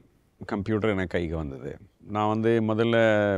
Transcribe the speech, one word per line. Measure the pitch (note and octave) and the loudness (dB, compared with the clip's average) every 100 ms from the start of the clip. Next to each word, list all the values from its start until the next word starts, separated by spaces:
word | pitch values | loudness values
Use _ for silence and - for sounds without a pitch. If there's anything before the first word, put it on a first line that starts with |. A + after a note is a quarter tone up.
| _ _ _ - - | _ _ _ -18 -8
கம்ப்யூட்டர் | G#2 G#2 G#2+ A2 | -6 -2 0 0
எனக்கு | G2 F2 F#2 | 0 -2 -2
கைக்கு | E2+ D#2+ | -4 -6
வந்தது. | D2+ C2+ C2+ - - _ - | -8 -10 -12 -14 -18 _ -8
நான் | G#2 G#2+ | -4 -2
வந்து | A2 A2 A#2 | 0 2 2
முதல்ல | A2 A2 A#2 A#2 A2+ G#2+ G2+ | 2 0 2 4 4 4 2